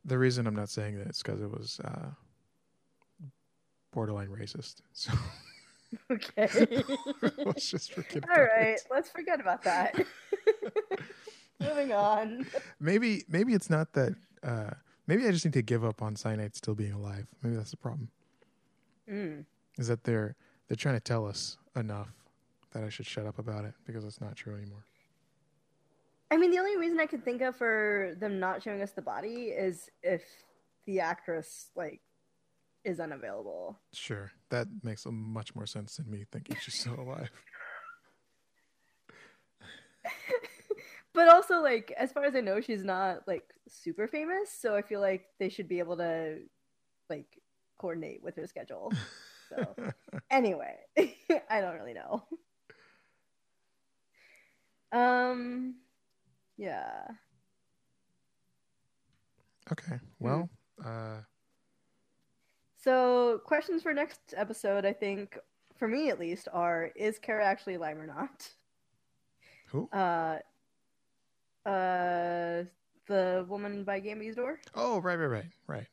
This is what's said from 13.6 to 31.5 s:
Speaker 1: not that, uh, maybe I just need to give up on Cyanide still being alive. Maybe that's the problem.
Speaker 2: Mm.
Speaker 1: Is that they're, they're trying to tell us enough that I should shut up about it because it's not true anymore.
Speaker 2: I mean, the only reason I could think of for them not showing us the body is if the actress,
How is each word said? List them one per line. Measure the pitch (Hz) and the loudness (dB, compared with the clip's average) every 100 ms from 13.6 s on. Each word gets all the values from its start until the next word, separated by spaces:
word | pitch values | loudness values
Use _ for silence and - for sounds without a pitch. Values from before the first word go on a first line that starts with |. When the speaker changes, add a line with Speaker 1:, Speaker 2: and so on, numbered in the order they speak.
| - | 4
Speaker 1:
not | 156 160 | 2 4
that, | 143 131 196 - - | 2 2 0 -12 -10
uh, | 135 117 104 - _ _ - | -6 -4 -4 -8 _ _ 2
maybe | 196 240 | 4 6
I | |
just | 175 165 | 4 4
need | |
to | 135 | 2
give | 110 117 113 | 4 2 2
up | 110 | -2
on | 107 107 | -4 -2
Cyanide | 113 107 104 - | -2 -2 -4 -6
still | - | -4
being | 107 104 | -2 -2
alive. | 101 104 101 113 - | -4 -6 -8 -10 -6
Maybe | 120 117 | -4 -2
that's | 107 | -6
the | - | -8
problem. | 123 143 117 _ _ _ _ _ _ _ _ _ - | -8 -6 -8 _ _ _ _ _ _ _ _ _ -10
Speaker 2:
Mm. | 208 185 147 151 _ _ - | -6 -6 -8 -16 _ _ -6
Speaker 1:
Is | 117 | -2
that | 117 | -2
they're, | - 113 107 - _ _ - | 0 0 0 -8 _ _ -8
they're | 120 | -2
trying | 147 120 | 0 -2
to | |
tell | - 117 104 | 0 -2 -2
us | - - - _ 123 | -6 -10 -12 _ -6
enough | 110 104 104 - _ _ _ _ _ | -6 -6 -10 -16 _ _ _ _ _
that | 113 | -10
I | 107 | -8
should | - - | -10 -8
shut | - 107 | -6 -6
up | - | -8
about | 113 107 104 | -8 -6 -8
it | - - | -12 -12
because | 113 | -10
it's | 107 - | -10 -10
not | 107 - | -12 -12
true | - 104 | -12 -12
anymore. | 101 101 - _ _ _ _ _ _ _ _ _ _ _ _ _ _ | -12 -16 -20 _ _ _ _ _ _ _ _ _ _ _ _ _ _
Speaker 2:
I | 320 | 6
mean, | 359 | 8
the | 359 | 6
only | 392 403 | 2 2
reason | 330 320 | 2 2
I | 311 | 0
could | 262 | 0
think | 247 240 | -4 -2
of | 262 247 | -2 0
for | 233 220 214 208 190 175 | 2 4 2 2 0 -4
them | 208 196 | -4 0
not | 185 202 | -2 -2
showing | 220 202 | -6 -6
us | 196 | -6
the | - | -6
body | - 101 202 240 233 | -6 -6 -6 -6 -6
is | - 190 165 - _ | -2 -2 -4 -14 _
if | 180 175 - - _ _ _ _ - | -2 -2 -4 -20 _ _ _ _ -4
the | 190 | 0
actress, | 165 175 - 165 156 | 0 -2 -4 -6 -6